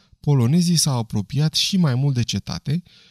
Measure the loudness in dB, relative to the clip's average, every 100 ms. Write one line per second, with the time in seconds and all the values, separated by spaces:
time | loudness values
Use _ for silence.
0 | _ _ 0 2 4 2 2 2 0 -2
1 | -2 -4 -4 -2 -2 -2 -2 2 2 2
2 | 0 0 -2 -4 -6 -8 -4 -6 -6 -18
3 | _